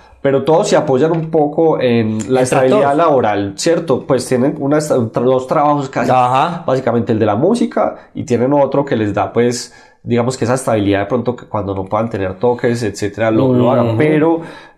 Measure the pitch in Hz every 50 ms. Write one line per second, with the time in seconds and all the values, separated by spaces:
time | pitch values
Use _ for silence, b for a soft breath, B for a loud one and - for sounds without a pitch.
0 | B B B B - 139 135 135 - - 156 165 - - - 160 - - 131 127
1 | 147 160 170 165 160 160 - 160 147 147 - - 165 165 - - 123 127 117 117
2 | 113 110 110 110 107 98 127 131 127 127 139 143 131 131 131 127 139 139 143 151
3 | 170 160 147 127 117 107 104 101 101 98 98 - - 165 165 175 165 - 127 104
4 | - - 143 120 120 - 131 123 123 143 151 151 135 139 147 151 151 156 135 131
5 | 117 113 - 139 120 127 131 127 127 - 147 156 143 147 147 147 139 135 - 135
6 | 123 127 131 127 123 123 127 135 147 175 175 170 - - 131 131 131 135 117 120
7 | 107 - 117 107 - 107 101 107 139 185 240 233 233 233 - 226 208 - - -
8 | - - - - - - 240 226 240 135 147 147 139 131 - 143 143 147 139 117
9 | 107 104 95 101 98 95 - 113 120 120 123 120 - B B B B B B B
10 | - 113 117 120 117 123 127 - 120 113 123 131 - - 117 107 101 101 101 95
11 | 101 - 131 120 113 127 117 - - - - 107 95 98 98 95 92 95 107 107
12 | 113 117 - 101 98 92 95 - - 120 123 120 - 123 120 120 117 104 98 -
13 | 104 101 - - 113 113 110 113 135 131 127 123 123 120 131 123 120 117 110 110
14 | 156 151 156 151 156 165 165 165 160 B B B B B B